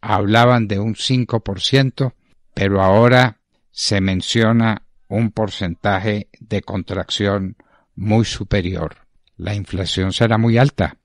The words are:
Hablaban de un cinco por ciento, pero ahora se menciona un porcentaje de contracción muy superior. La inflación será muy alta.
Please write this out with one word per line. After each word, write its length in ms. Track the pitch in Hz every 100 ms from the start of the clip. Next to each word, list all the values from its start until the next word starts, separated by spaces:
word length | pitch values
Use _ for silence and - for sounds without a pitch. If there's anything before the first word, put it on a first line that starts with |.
Hablaban 640 | - 95 101 113 120 123 107
de 120 | 101
un 160 | 110 107
cinco 460 | - 131 120 113
por 200 | - 95
ciento, 520 | - 135 135 - 131 - _ _ _
pero 280 | - 98 98
ahora 580 | 95 101 120 127 127 - _ _ _
se 300 | - - 101
menciona 840 | 95 92 - 117 113 117 113 107 - _ _
un 240 | 101 113
porcentaje 960 | 110 107 - 92 82 104 95 104 104 - _
de 220 | - 104
contracción 920 | - 95 87 95 82 - 101 101 95 - _ _ _ -
muy 300 | 101 107 110
superior. 720 | - 101 101 90 92 80 - _ _ _ _
La 180 | 87 104
inflación 580 | 95 95 92 - 92
será 240 | 117 113 110
muy 200 | 113 117
alta. 400 | 139 - 82 -